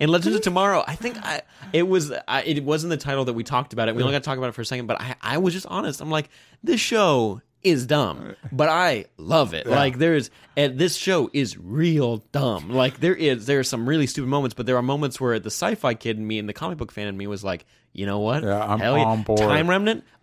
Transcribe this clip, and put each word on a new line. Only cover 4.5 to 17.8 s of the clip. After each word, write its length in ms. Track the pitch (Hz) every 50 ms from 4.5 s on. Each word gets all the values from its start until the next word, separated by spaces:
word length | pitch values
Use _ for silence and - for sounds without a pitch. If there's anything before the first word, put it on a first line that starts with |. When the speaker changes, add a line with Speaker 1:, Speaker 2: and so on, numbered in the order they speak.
| 113
Speaker 1:
for 60 | -
a 40 | 113
second, 220 | - 131 123 120 110
but 120 | 113 -
I, 160 | 117 127 127 -
I 160 | - 110 127 156
was 160 | 190 180 165
just 140 | 190 - -
honest. 340 | 180 190 214 165 139 -
I'm 100 | 143 156
like, 160 | 156 156 147 - _ - - _ _ _
"This 200 | - - 262 214
show 600 | - - 233 220 202 170 143 123 113 107 92 113 - _ _ _ -
is 220 | 190 165 131 123 120
dumb, 480 | 151 151 127 92 73 - - 53 - - - 110
but 180 | 131 127 151 160
I 360 | 156 175 180 170 135 107 - - _ -
love 360 | 78 85 151 160 139 101 85
it." 120 | 78 - 120
Speaker 2:
Yeah. 80 | 123
Speaker 1:
Like, 220 | 139 143 135 127 127
there's, 320 | 156 170 165 147 120 - - - - - _
and 220 | 143 147 135 127 131
this 160 | 175 180 -
show 340 | - - 190 190 165 123 - -
is 240 | 143 135 98 - 85
real 680 | 85 90 110 151 165 170 160 147 131 117 117 107 - _
dumb. 380 | - 143 139 123 104 85 73 90
Like, 300 | 123 131 127 127 123 -
there 140 | 143 175 185
is, 300 | - 160 147 131 117 104
there 140 | 131 143 139
are 40 | 127
some 260 | - - 120 113 127
really 180 | 156 160 143 120
stupid 220 | - 143 131 127
moments, 240 | 139 143 139 123 -
but 100 | - 117 123
there 100 | 127 123
are 40 |
moments 380 | 123 127 139 147 147 135 127 -
where 180 | 131 123 113 110
the 80 | 98 107
sci-fi 440 | - - 175 202 226 - - 131 113
kid 220 | - - 117 110 110
in 80 | 110
me 140 | 107 110 107
and 80 | 104 104
the 60 | 104
comic 240 | - 156 180 180 143
book 140 | 120 107 -
fan 140 | 107 104 104
in 100 | 98 95
me 100 | 101 101
was 160 | 101 95 101
like, 220 | 95 90 85 - _ _ _